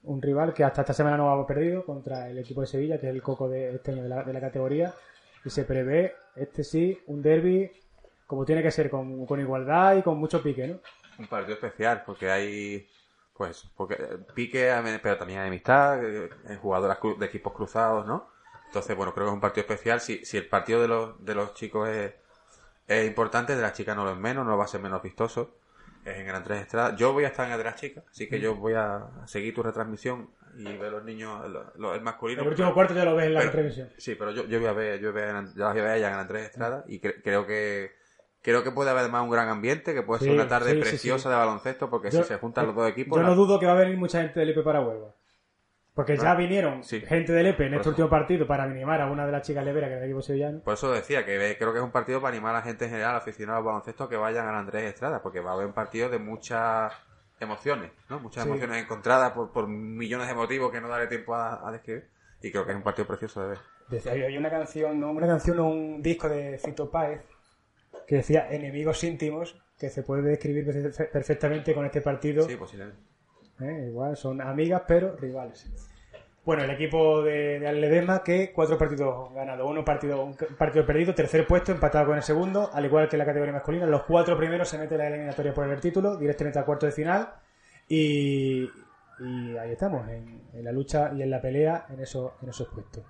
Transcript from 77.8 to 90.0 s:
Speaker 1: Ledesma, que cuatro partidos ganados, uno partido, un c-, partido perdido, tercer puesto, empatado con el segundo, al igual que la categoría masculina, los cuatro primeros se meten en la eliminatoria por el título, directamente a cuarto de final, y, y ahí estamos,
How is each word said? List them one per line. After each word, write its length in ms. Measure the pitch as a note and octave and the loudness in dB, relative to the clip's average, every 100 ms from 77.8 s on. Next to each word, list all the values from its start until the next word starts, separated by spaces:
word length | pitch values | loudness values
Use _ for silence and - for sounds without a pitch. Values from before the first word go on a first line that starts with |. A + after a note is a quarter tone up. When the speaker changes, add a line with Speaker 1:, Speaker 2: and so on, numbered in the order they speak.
Speaker 1:
Ledesma, 420 | D3+ E3 F3 F#3+ | 6 6 6 2
que 300 | F3 F3+ F#3+ | 4 2 2
cuatro 260 | - D#3+ E3 | 2 2 4
partidos 540 | D#3 C#3+ C#3 B2+ C3 | 2 2 0 -2 -8
ganados, 340 | C3 C3+ B2+ C3 | -8 -6 -4 -2
uno 160 | D#3 | -2
partido, 380 | D#3 C#3+ D3 C#3 | 0 0 0 -2
un 120 | C#3 C3+ | -4 -6
c-, 80 | D#3 | -8
partido 400 | C#3 D3+ D#3 D3+ | 0 2 4 4
perdido, 260 | D3+ F3 | 4 4
tercer 300 | F3+ C#3+ D#3+ D#3+ | 2 4 4 6
puesto, 260 | F3+ F3+ | 4 4
empatado 340 | F3 D3 D3+ D3 | 2 4 4 4
con 100 | D3+ | 4
el 60 | |
segundo, 480 | C#3+ D3+ F#3 G3 G#3 | 2 2 2 0 0
al 120 | C#3+ | 0
igual 240 | C#3+ D3+ D#3 | 4 6 6
que 80 | D3 | 2
la 80 | |
categoría 280 | D3 D3 C#3+ | 2 2 0
masculina, 320 | C#3+ - E3 F3 | -2 -2 0 4
los 160 | D3 | 2
cuatro 320 | - E3+ E3+ D#3+ | 6 4 6 2
primeros 300 | D#3+ F3 F3 | 2 0 -2
se 100 | D3+ | -4
meten 220 | D#3 D#3+ | -4 -2
en 40 | |
la 40 | D3 | -2
eliminatoria 440 | D3 D3 C3+ C#3+ | -4 -6 -2 -2
por 160 | C#3 C#3 | 0 -2
el 120 | C#3 | 0
título, 360 | F3 F3 G3 F#3+ | 0 2 0 0
directamente 420 | D3 D3 D3 C#3+ | -2 0 0 0
a 40 | |
cuarto 220 | C#3+ D3 D3 | 0 0 0
de 60 | |
final, 400 | C#3+ D#3 F#3+ A3+ - _ _ _ - _ | 0 0 0 0 -10 _ _ _ -20 _
y, 800 | D#3 D3+ D3 C#3+ C#3 C3+ C3 B2+ - - _ _ - | 2 4 4 2 2 2 0 -2 -8 -20 _ _ -14
y 380 | B2+ B2 A#2+ A#2 | -8 -6 -6 -6
ahí 140 | A#2 | -6
estamos, 360 | A#2 G3 D3 | -2 -2 -2